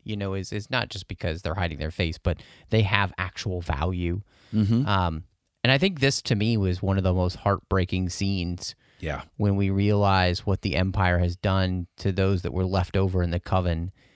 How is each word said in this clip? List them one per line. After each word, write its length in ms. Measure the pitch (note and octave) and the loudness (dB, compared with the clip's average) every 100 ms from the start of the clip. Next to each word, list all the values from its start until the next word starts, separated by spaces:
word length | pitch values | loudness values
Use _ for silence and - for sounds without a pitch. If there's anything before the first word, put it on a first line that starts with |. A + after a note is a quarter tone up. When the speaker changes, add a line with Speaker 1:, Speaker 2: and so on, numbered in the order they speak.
Speaker 1:
you 140 | - G#2 | -8 -6
know, 160 | G2 | -4
is, 180 | G2 F#2 | -4 -4
is 180 | G#2+ G#2+ | -8 -4
not 200 | C3 A2 | -4 -4
just 180 | - - | -8 -12
because 340 | - F2+ D#2+ | -6 -4 -4
they're 140 | - D#2+ | -4 -2
hiding 240 | F2 D2 | -2 -4
their 100 | D2+ | -6
face, 280 | - E2+ - | -2 -4 -2
but 200 | - E2+ - - - | -4 -4 -8 -18 -2
they 120 | A2 | 2
have 320 | G2+ G#2 F#2+ - | 4 4 0 -2
actual 440 | F#2 - - F2+ | -8 -6 -6 -6
value. 600 | F2 C#2+ E2+ F#2 F2 F2+ - _ - | -4 -2 0 0 -2 -4 -8 _ -6
Speaker 2:
Mm-hmm. 320 | G#2+ G#2 A2+ C#3 | 0 2 2 2
Speaker 1:
Um, 380 | G2 F2 D#2+ - _ _ _ | 2 0 -2 -12 _ _ _
and 80 | A#2+ | 2
I 60 | C3+ | 2
think 240 | F#3+ E3+ | 2 2
this 200 | C3+ - | 0 0
to 120 | - A2 | -2 0
me 220 | G#2+ A2+ | 2 2
was 240 | F#2+ F2+ | 2 0
one 140 | G2 G2 | 0 2
of 80 | F#2 | 2
the 80 | |
most 240 | F2+ F2+ - | 2 0 0
heartbreaking 720 | G2+ G2 - F#2+ F2+ F#2 F#2 | 0 0 0 0 0 0 -2
scenes 640 | - G2 G2 F2 F2 - - _ - | -2 -2 0 -2 -4 -8 -12 _ -10
Speaker 2:
Yeah. 220 | D#2+ C#2 - - | -8 -8 -8 -2
Speaker 1:
when 180 | G#2 G2 | 0 2
we 140 | G2 | 2
realize 760 | G2 G2+ G#2 G2+ F#2+ F2+ F2 - | 2 2 4 4 4 2 0 -2
what 160 | F#2 | -2
the 120 | G2+ C#2+ | 0 0
Empire 440 | F#2+ F#2 F#2 F2 | 0 2 2 2
has 180 | F2 F2 | 0 0
done 500 | G2+ F#2+ F#2 F#2 F2 - | 0 0 0 -2 -6 -4
to 120 | G2 | -4
those 300 | F#2 F#2+ G2 | 0 2 2
that 100 | - | -2
were 120 | - F#2 | -2 0
left 320 | F#2+ F2+ G2 | 0 0 0
over 260 | F#2+ F#2 | 0 2
in 80 | F2 | 0
the 80 | F2 | -2
Coven, 540 | - F#2 F2+ E2 E2+ - _ | 0 0 0 -2 -4 -10 _